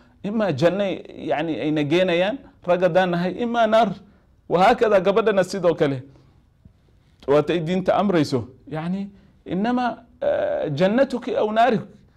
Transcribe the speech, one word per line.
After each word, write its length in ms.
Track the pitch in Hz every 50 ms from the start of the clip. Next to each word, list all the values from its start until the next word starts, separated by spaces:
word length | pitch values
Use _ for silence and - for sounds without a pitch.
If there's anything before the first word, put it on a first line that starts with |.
| _ _ _ _ -
imaa 280 | 196 214 226 214 185
janna, 340 | 156 120 156 170 175 196 202 190 160 - - - - - - 151
yacni, 240 | 143 139 160 165 151 104
ayna 240 | 123 156 151 156 147
geenayaan, 540 | 139 160 180 185 170 170 170 185 202 247 277 - - _ _ -
rag 160 | 175 175 185
haddaan 280 | 185 180 160 180 185 180
nahay, 220 | 175 170 175 185 175 -
imaa 260 | 240 233 233 233 226
naar. 220 | 214 214 220 233 202 - - - - _ _ _ _ _ _ _ -
Wahaakada 520 | - 170 185 220 247 - - - 208 196
gabadhana 420 | 175 196 196 220 214 220 214 196 180
sidoo 300 | 185 - 196 170 175 160
kale. 300 | - 165 143 135 127 - - - - _ _ _ _ _ _ _ _ _ - _ _ _ _ _ _ _ _ _ _ -
Waatay 320 | - 139 147 147 151 160 175
diinta 360 | 160 156 185 185 180 - -
amrayso. 520 | 156 190 202 185 165 143 - 139 123 101 - - _ _ -
Yacni, 400 | 151 156 160 175 185 196 196 202 - - - _ _ _ _
innama, 580 | - - 180 208 240 247 247 247 233 - - - _ _ _
eh, 480 | - 73 - - - - - 73 - -
jannatuki 640 | 143 135 185 196 214 247 277 269 262 240 - 262 214
aw 140 | - 214 214
naaruk. 360 | 214 220 233 269 226 196 - - - - - _ _